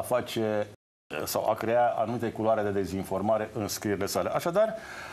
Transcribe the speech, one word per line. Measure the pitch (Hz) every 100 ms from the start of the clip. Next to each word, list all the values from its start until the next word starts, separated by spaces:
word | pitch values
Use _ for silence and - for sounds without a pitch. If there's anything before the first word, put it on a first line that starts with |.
| -
face, | 123 104 113 110 107 104 - _ _ - 76
uh, | 98
sau | 98 104
a |
crea | 110 113 120 120 -
anumite | 110 120 110
culoare | - 110 107
de | 104
dezinformare | 101 90 95 92 95 104 110 107
în | 120 101
scrierile | - 104 95 98
sale. | 95 -
Așadar, | 147 175 185 220 220 - - -